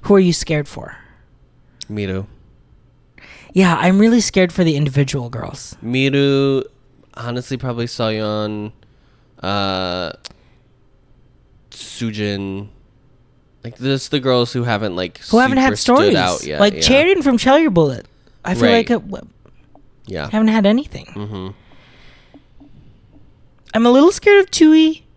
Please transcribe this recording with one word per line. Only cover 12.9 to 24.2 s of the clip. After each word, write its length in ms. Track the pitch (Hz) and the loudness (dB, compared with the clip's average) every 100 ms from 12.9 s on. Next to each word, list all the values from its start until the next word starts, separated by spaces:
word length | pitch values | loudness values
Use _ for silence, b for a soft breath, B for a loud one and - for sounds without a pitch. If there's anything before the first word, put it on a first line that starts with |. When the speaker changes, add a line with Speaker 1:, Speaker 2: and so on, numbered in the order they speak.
| _ _ _ _ _ _ _ | _ _ _ _ _ _ _
Speaker 2:
Like, 140 | 120 - | -18 -8
just 320 | 131 135 - | -4 -4 -4
the 100 | 147 | -4
girls 320 | 131 127 120 | 0 0 0
who 120 | 127 | -2
haven't, 320 | 120 104 107 90 | -2 -2 -4 -6
like, 220 | 90 - - | -8 -10 0
Speaker 1:
Who 80 | 220 | 2
haven't 200 | 262 262 | 4 2
had 120 | 262 | 0
Speaker 2:
super 60 | 208 | 0
stood 200 | - 254 | 2 2
Speaker 1:
stories. 200 | 202 226 | 4 2
Speaker 2:
out 280 | 90 87 | 0 -2
yet, 160 | - 73 | -6 0
Speaker 1:
Like, 140 | 202 | 0
Speaker 2:
yeah. 60 | 80 | 0
Speaker 1:
Chaeryeon 420 | - 262 330 381 | 2 4 4 2
from 160 | 277 240 | 2 2
Cheollabullet. 680 | 262 285 320 175 151 120 - _ _ _ | 4 4 4 2 0 -2 -14 _ _ _
I 100 | - | -8
feel 100 | 185 | 0
Speaker 2:
Right. 80 | 240 | 2
Speaker 1:
like 180 | 233 226 | 2 2
it, 180 | 233 - | -2 -4
w- 200 | - - _ - _ _ - - _ - | -14 -16 _ -20 _ _ -20 -20 _ -14
Speaker 2:
Yeah. 220 | 90 71 | -10 -6
Speaker 1:
haven't 180 | 214 220 | 0 2
had 180 | 220 202 | 2 2
anything. 400 | 226 294 - - | 0 -4 -16 -16
Speaker 2:
Mm-hmm. 340 | - 208 - 95 104 b b b b b b b 285 b - 285 - - - _ - - _ _ _ _ | -14 -12 -10 -12 -14 b b b b b b b -20 b -20 -20 -20 -20 -20 _ -20 -20 _ _ _ _
Speaker 1:
I'm 120 | 226 233 | 0 4
a 40 | |
little 220 | 254 320 | 6 4
scared 280 | 403 | 4